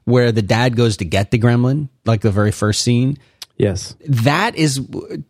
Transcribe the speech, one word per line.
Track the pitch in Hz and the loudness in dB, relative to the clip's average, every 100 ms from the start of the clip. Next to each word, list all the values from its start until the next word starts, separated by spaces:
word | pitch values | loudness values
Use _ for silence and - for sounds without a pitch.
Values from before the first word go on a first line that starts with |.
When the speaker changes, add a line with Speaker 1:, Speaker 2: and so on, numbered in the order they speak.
| - | 0
Speaker 1:
where | 123 120 | 2 2
the | 107 | 0
dad | 98 113 127 117 | 0 2 2 2
goes | 117 101 | 0 0
to | 85 | -2
get | 92 104 | -2 0
the | 120 | 2
gremlin, | 120 120 123 147 143 _ 113 | 2 2 2 -2 -6 _ -2
like, | 113 | 0
the | 110 | 2
very | 98 104 | 2 0
first | - 107 - | 0 -2 0
scene? | 123 120 131 143 _ - - - | 0 0 0 -4 _ -20 -10 -2
Speaker 2:
Yes. | 101 95 - - 151 | -2 -2 -10 -10 -2
Speaker 1:
That | 123 143 160 226 - | 0 2 2 0 0
is | 156 135 | 0 -2
w-, | 123 - - 180 | -8 -10 -10 -12